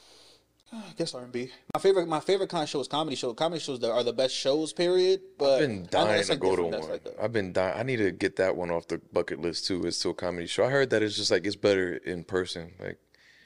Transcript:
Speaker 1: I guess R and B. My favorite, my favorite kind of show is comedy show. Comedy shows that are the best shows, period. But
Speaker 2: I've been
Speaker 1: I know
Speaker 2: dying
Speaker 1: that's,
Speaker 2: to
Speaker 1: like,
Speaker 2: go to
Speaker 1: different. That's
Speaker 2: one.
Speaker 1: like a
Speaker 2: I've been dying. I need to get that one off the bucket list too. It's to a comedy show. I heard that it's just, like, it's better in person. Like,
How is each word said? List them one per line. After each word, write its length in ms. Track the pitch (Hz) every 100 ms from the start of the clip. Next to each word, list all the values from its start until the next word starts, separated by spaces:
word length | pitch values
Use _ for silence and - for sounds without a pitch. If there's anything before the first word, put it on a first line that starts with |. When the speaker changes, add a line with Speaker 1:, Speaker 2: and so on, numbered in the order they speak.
| _ - - _ _ _ _
Speaker 1:
I 80 | 226 196 156
guess 180 | 165
R 80 | 127
and 80 | 123
B. 180 | 123 127 - _
My 60 | -
favorite, 280 | 190 196 170
my 120 | 160
favorite 280 | - 196 185
kind 140 | 175
of 60 | 151
show 120 | 151
is 80 | 127
comedy 260 | 143 160
show. 200 | 131 127
Comedy 260 | 113 160 170
shows 180 | 147 127
that 100 | 117
are 100 | 113
the 100 | 120
best 220 | 113 131
shows, 380 | - - 143 156
period. 480 | - 175 185 185 190 - _
But 160 | 143
Speaker 2:
I've 140 | 135 147
been 20 |
Speaker 1:
I 40 | 101
know 40 | 87
Speaker 2:
dying 180 | - 107 107
Speaker 1:
that's, 100 | 98
Speaker 2:
to 40 |
Speaker 1:
like, 80 | -
Speaker 2:
go 160 | 92 92
to 60 |
Speaker 1:
different. 100 | 85
That's 140 | 107 78
Speaker 2:
one. 60 |
Speaker 1:
like 140 | 87 - -
a 40 |
Speaker 2:
I've 80 | 107
been 200 | 113 92
dying. 260 | 92 92 85
I 40 |
need 140 | 127 123
to 140 | 101
get 260 | 87 101 -
that 200 | 95 82
one 140 | 87
off 180 | 85 -
the 100 | 82 -
bucket 280 | 90 85 73
list 260 | 82 80 -
too. 180 | 92 87
It's 120 | 87
to 100 | 95
a 40 |
comedy 320 | 82 90 87 85
show. 180 | -
I 60 | 117
heard 180 | 139 131
that 120 | 113
it's 140 | 107 101
just, 140 | 104
like, 140 | 98 92
it's 100 | 95
better 400 | 104 98 90 87
in 280 | - 90
person. 480 | 82 92 90 87 85 90
Like, 180 | 95 90 _ _ _ _